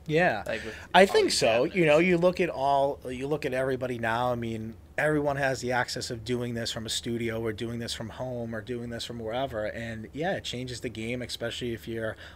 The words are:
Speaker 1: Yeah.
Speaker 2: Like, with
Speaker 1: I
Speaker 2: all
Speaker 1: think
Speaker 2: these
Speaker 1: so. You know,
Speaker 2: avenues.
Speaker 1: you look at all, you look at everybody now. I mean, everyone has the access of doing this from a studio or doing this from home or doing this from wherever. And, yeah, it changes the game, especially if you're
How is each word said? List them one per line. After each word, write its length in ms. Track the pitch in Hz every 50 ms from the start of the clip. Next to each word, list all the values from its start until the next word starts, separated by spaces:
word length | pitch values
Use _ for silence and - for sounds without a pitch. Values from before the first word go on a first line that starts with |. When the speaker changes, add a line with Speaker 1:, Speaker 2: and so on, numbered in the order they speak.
| - -
Speaker 1:
Yeah. 340 | 151 160 180 165 117 101 95
Speaker 2:
Like, 180 | - 117 110 104
with 100 | 110 - - - - -
Speaker 1:
I 100 | 180 196
Speaker 2:
all 40 |
Speaker 1:
think 200 | 190 - 427 403
Speaker 2:
these 120 | 330 - -
Speaker 1:
so. 260 | 143 117 110 120 139
You 220 | 175 - 190 165
know, 80 | 151 147
Speaker 2:
avenues. 140 | 156 175 185
Speaker 1:
you 100 | 175 165
look 220 | 170 180 175 -
at 100 | 180 160
all, 480 | - 131 135 139 139 139 139 139 143 - - 127
you 200 | 127 123 135 143
look 160 | 156 147 151
at 80 | 135 127
everybody 440 | 127 131 135 131 123 131 123 123 113
now. 320 | 117 113 113 120 123 123 123
I 20 |
mean, 400 | 117 117 113 113 110 110 113 113 - - - - -
everyone 380 | 143 151 151 151 143 147 139
has 240 | 139 143 131 135 113
the 100 | 120 120 127
access 380 | 120 123 - - 131 120 -
of 140 | 127 117 110
doing 300 | 117 123 120 120 120 120
this 180 | 117 117 110 -
from 140 | 117 110
a 20 | 113
studio 520 | - - - 123 117 113 117 113 113 113
or 120 | 113 113 107
doing 260 | 98 120 113 117 117
this 140 | 117 113 -
from 160 | - 120 107
home 440 | - - 127 127 123 120 117 113 113
or 80 | 110
doing 300 | 101 120 123 120 120 120
this 140 | 117 113 -
from 160 | - 120 117
wherever. 460 | 113 110 113 127 135 131 120 107 107
And, 420 | 104 - 117 117 113 113 110 110 - -
yeah, 220 | 135 165 190 185
it 80 | 117 -
changes 380 | - - 120 127 123 123 -
the 80 | - 127
game, 340 | 107 113 110 117 123 127 120
especially 500 | 110 - - 117 117 - - 127 120 113
if 140 | 107 -
you're 300 | 117 113 113 113 110 101 - - - -